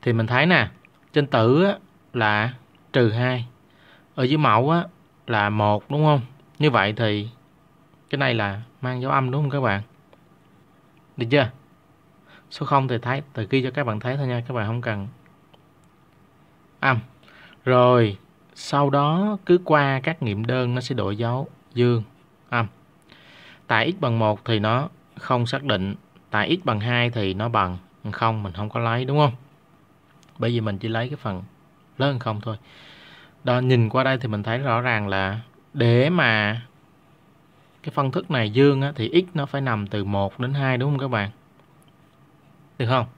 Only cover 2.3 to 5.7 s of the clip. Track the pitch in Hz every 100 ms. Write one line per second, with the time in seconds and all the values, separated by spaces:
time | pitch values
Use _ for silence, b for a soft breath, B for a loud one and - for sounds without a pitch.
2.3 | 104 113 - - _ _ 139 120 110 123
3.3 | 127 120 - _ b b b b - 127
4.3 | 156 143 107 131 165 170 - _ _ -
5.3 | 113 104 104 104